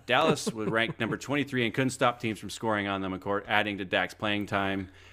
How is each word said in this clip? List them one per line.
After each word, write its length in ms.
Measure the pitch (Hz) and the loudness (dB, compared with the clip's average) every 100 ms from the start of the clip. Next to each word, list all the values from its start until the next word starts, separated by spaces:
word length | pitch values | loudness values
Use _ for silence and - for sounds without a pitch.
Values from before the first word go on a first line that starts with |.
| - | 0
Dallas 460 | 127 156 147 - | 4 4 2 -2
was 160 | 110 107 | -4 0
ranked 300 | 110 113 - | 0 0 0
<laughs> 0 | |
number 160 | 113 107 | -2 -2
twenty-three 480 | - 143 135 127 | -2 -2 -2 0
and 100 | 117 | 0
couldn't 160 | 135 131 | 2 0
stop 280 | - 123 - | 2 2 2
teams 200 | 113 101 | -4 -4
from 120 | 101 | -8
scoring 380 | - 113 104 101 | -4 -2 0 0
on 140 | 98 | -2
them, 100 | 95 | -2
of 80 | 92 | -4
course, 240 | 101 101 113 | -2 -2 2
adding 320 | 107 104 98 | 2 2 -2
to 60 | |
Dak's 300 | 92 101 90 | 0 0 0
playing 320 | - 107 104 95 | -2 -2 0 0
time 420 | 101 95 98 90 - - | 0 2 -2 -4 -12 -20